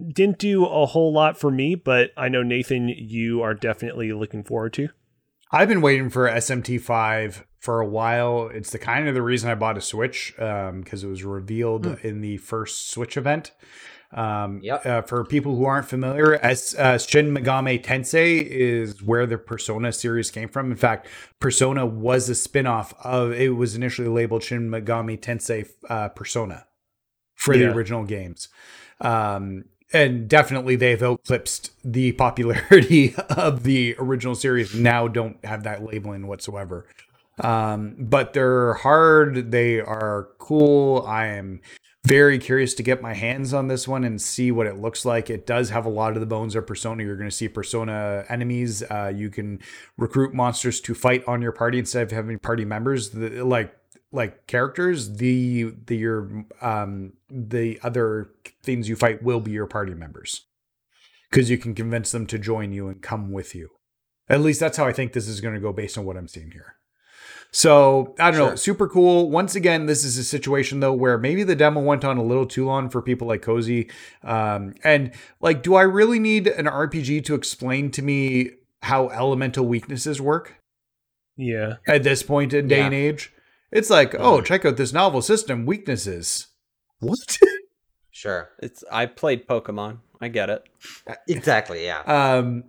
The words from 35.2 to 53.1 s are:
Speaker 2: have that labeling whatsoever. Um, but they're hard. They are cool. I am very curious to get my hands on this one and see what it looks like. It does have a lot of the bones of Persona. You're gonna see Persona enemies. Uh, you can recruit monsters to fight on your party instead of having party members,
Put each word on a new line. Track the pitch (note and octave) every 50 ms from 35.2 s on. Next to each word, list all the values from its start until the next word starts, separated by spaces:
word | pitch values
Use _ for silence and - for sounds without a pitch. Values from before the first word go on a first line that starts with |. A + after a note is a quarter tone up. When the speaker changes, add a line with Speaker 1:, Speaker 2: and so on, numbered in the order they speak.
| A2+ A2+ - _ -
Speaker 2:
have | G#2+ G#2+ G#2+ G#2+
that | A2 G#2 G2+ G#2+
labeling | A2 G#2+ G#2+ G2+ G#2+ G2+ G2 G2 G2
whatsoever. | G2+ F#2+ - - G2 G2+ G2 F2 F2+ F2 - _ _ _ - _ _ _ _ _ _ -
Um, | - A#2 A2+ A2+ A2 A2 G#2+ G#2+ G#2+ G#2 - -
but | C3 A2 B2 C3+ C3 - -
they're | C#3 C3 B2+ B2+ B2+ B2 A#2+ G#2+
hard. | - - C3+ D3 D#3 D#3+ D#3+ D#3 D#3 D3+ C#3+ C3 B2+ B2 A2+
They | A#2 A#2+ A#2+ A#2+ A#2 A2+
are | G#2+ G#2+ A2 A2 A2 G#2+ G#2 G#2 G2+ - _ -
cool. | - - D#3 D3+ D3+ D3 D3 C#3+ C#3 C#3 C3+ B2+ A#2 G#2+
I | G#2+ A2 A2 A2
am | G#2 G2+ G2 G2 F#2+ F#2 _ - - - _ _ _ _ -
very | - C3+ C#3 C#3+ C#3+ C#3 B2+
curious | B2 - C3 C3+ C3 B2 -
to | - A2+
get | B2 C3 B2+
my | B2 A2+ A2
hands | G2 A2 A#2 B2+ C3+ C3+ B2+ C3+
on | C#3 C3 C3
this | C3 B2 - C3
one | C3+ C3 B2+
and | A#2+ A2 G2+
see | - - - - B2+ B2
what | A#2+ A#2 A2+ G#2+
it | G2 G2
looks | G#2 A2+ A2+ - -
like. | B2 A#2+ A#2 A2 -
It | A2+ G#2 - -
does | A#2+ A#2+ B2+ G#2+
have | G#2+ A#2 A2
a | A2+
lot | G#2+ G#2+ A2 A2 G#2+
of | A2
the | A2
bones | A2 A2+ A2 A2+ A2+ G2+
of | A2+ A2 -
Persona. | G#2+ - - A2+ A2+ A2+ G#2+
You're | G2+ G2+
gonna | G2 G#2 G#2
see | - - A#2 G#2
Persona | - A2 F#2+ - - A#2 A2+ A2 G#2+ G#2+ G#2 G#2 G2+ G2+ G2 -
enemies. | A#2 A#2+ B2 B2 B2 A#2+ B2 A#2+ A2 G2+ A2+
Uh, | - G#2+ G#2 G#2 G2 G2
you | G2+ G#2 G#2
can | G2+ - G#2 G#2 G2+ F#2+ - - - - - - _ -
recruit | A#2 A2+ - C#3 C3+ C3+ C3
monsters | B2+ B2 B2 A#2 - - B2 A2+ -
to | - - A#2+
fight | - - B2+ B2+ B2+ B2+ -
on | B2 A#2
your | A#2+ A#2 A2
party | - A#2 A#2+ B2 B2
instead | B2 - - B2 A#2+
of | G#2+
having | A2+ A2 G#2+ A2 A2+ G#2
party | - - A#2 A2+ G#2+
members, | G#2 G#2+ G#2+ A2+ C3 C#3 C3 A2 G#2